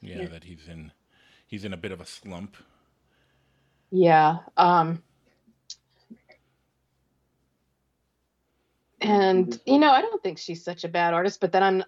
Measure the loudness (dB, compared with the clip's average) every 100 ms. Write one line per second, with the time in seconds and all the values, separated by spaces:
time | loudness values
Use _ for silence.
0 | -18 -14 -14 -14 -20 -20 -20 -20 -20 _
1 | _ _ _ _ -16 -14 -12 -12 -12 -14
2 | -16 -20 -16 -16 -16 -20 _ _ _ _
3 | _ _ _ _ _ _ _ _ -4 2
4 | 4 6 4 0 -6 2 4 4 0 -4
5 | _ _ _ _ _ _ -20 -20 _ _
6 | _ -20 _ _ _ _ _ _ _ _
7 | _ _ _ _ _ _ _ _ _ _
8 | _ _ _ _ _ _ _ _ _ -6
9 | 0 2 4 2 0 -4 0 4 6 4
10 | 2 -6 -8 -10 -12 -12 -10 -10 -6 -2
11 | 0 0 -2 -2 -2 2 2 0